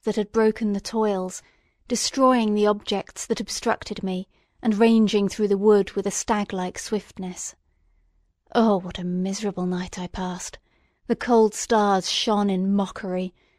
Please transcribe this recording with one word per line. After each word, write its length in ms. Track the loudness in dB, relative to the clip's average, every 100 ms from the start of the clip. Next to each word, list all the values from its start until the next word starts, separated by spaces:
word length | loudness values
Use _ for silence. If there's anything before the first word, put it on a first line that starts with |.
that 120 | -4 -2
had 160 | -2
broken 400 | 2 2 2 -2
the 80 | -4
toils, 600 | -4 -2 -2 -2 -6 -10 -18 _ _ _ -6
destroying 680 | -4 -2 2 4 4 2
the 120 | 2 2
objects 600 | 2 -2 -4 -6 -10 -6
that 140 | -4
obstructed 640 | -6 -4 -2 -2 -4 -8
me, 260 | -6 -6 -8 _ _ _
and 160 | -2 4
ranging 500 | 6 6 4 4 0
through 200 | 0 0
the 100 | 4
wood 340 | 6 6 4
with 140 | -2 -4
a 40 |
stag-like 680 | -4 -2 -2 -2 -4 -6 -8
swiftness. 760 | -6 -6 -6 -12 -10 -10 -14 -16 _ _ _ _ _ _ _ _ _
Oh, 240 | 2 2 2
what 200 | -2 -8
a 60 |
miserable 600 | -4 -2 -2 -4 -4 -4 -4
night 320 | -4 -6 -8
I 80 | -10
passed! 520 | -6 -6 -6 -12 -16 _ _ _ _ -6
The 100 | -4
cold 380 | 2 4 4
stars 560 | 0 0 2 4 2 0
shone 400 | -2 0 2 2
in 240 | 0 0
mockery, 580 | 0 -2 -6 -6 -4 -6 -10 _